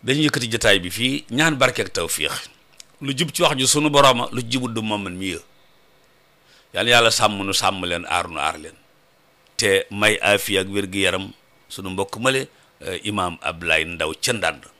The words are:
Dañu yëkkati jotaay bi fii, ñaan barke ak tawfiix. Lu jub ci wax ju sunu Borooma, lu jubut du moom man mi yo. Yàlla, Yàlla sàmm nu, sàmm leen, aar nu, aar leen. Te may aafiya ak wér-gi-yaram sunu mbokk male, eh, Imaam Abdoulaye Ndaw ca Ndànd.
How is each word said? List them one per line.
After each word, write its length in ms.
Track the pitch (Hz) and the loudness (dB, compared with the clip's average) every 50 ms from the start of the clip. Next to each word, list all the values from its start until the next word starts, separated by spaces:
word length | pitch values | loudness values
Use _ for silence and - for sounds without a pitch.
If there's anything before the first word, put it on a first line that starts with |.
| - | 0
Dañu 200 | 95 135 147 156 | 0 0 2 2
yëkkati 240 | 147 - - 123 117 | 2 0 0 -4 -2
jotaay 280 | 113 113 - 113 98 98 | -4 2 4 4 4 4
bi 100 | 87 90 | 2 -2
fii, 360 | - 104 117 127 135 143 - - | -4 -2 -2 0 -2 -2 -6 -4
ñaan 240 | 117 131 156 165 156 131 | -2 2 2 2 4 4
barke 220 | 131 127 123 - 107 | 2 2 2 0 -4
ak 80 | 92 - | -4 -2
tawfiix. 540 | 92 85 80 - - 78 73 69 - - - - _ _ _ _ _ - _ _ _ | -4 -2 -2 -2 -4 -4 -4 -4 -6 -10 -14 -20 _ _ _ _ _ -20 _ _ _
Lu 100 | 143 135 139 127 | -8 -6 -4 -4
jub 140 | 170 151 - | -4 -6 -2
ci 80 | - | 0
wax 160 | 175 151 147 131 | 2 2 2 2
ju 80 | 131 127 | 2 2
sunu 220 | - 147 147 151 | 2 2 2 4
Borooma, 400 | 147 143 139 135 127 120 120 - | 6 6 8 8 6 4 0 -4
lu 100 | 110 123 127 117 | -4 -6 -6 -2
jubut 200 | 120 135 127 123 113 | -2 -2 -2 -2 -4
du 80 | 117 | -4
moom 220 | 110 110 107 101 98 | -2 -2 -2 -4 -4
man 120 | 95 90 92 | -6 -8 -6
mi 140 | 95 95 85 | -6 -6 -6
yo. 40 | 85 - - _ _ _ _ _ _ _ _ _ _ _ _ _ _ _ _ _ _ _ _ - _ _ _ - | -6 -10 -16 _ _ _ _ _ _ _ _ _ _ _ _ _ _ _ _ _ _ _ _ -20 _ _ _ -4
Yàlla, 160 | 90 101 117 | -2 2 6
Yàlla 220 | 120 120 117 113 | 6 6 6 6
sàmm 320 | - - 117 107 104 98 98 | 4 4 2 0 0 0 -4
nu, 80 | 98 95 | -2 -2
sàmm 300 | - - 95 95 95 90 | 0 0 0 0 0 -4
leen, 200 | 87 87 87 85 | -4 -4 -4 -4
aar 220 | - - 87 85 82 | -2 -2 -2 -2 -4
nu, 100 | 82 76 | -6 -4
aar 180 | 71 78 80 78 | -4 -4 -4 -6
leen. 180 | 78 80 - _ _ _ _ _ _ _ _ _ _ _ _ _ _ _ _ - | -12 -18 -18 _ _ _ _ _ _ _ _ _ _ _ _ _ _ _ _ -2
Te 280 | 110 104 98 95 - - | 2 2 2 2 2 -2
may 260 | 101 101 104 107 107 - | -4 2 2 2 2 2
aafiya 400 | - 95 104 101 101 - 101 95 | 2 2 2 2 2 0 0 0
ak 60 | 95 95 | 0 0
wér-gi-yaram 640 | 98 101 98 92 92 98 95 92 90 92 98 101 - _ _ _ _ _ _ _ | -4 -4 -4 -4 -2 0 0 0 0 0 -6 -8 -12 _ _ _ _ _ _ _
sunu 220 | - - 98 95 | -16 -12 -10 -8
mbokk 280 | 92 92 98 98 - 107 | -4 -4 -4 -6 -6 -2
male, 280 | 117 131 131 135 135 - _ _ _ _ _ _ | 0 0 0 0 -4 -6 _ _ _ _ _ _
eh, 200 | - 82 92 85 - | -10 -8 -8 -6 -6
Imaam 340 | 104 104 101 92 87 85 80 | -4 -2 -2 -2 -2 -4 -6
Abdoulaye 440 | - - 87 82 87 82 80 80 80 | -8 -8 -6 -6 0 0 2 2 2
Ndaw 280 | 85 85 82 80 78 80 - - | -2 -4 -4 -4 -4 -4 -4 -4
ca 100 | - 123 | -4 -2
Ndànd. 300 | 107 92 82 78 64 - - _ | 0 -2 -4 -4 -4 -14 -20 _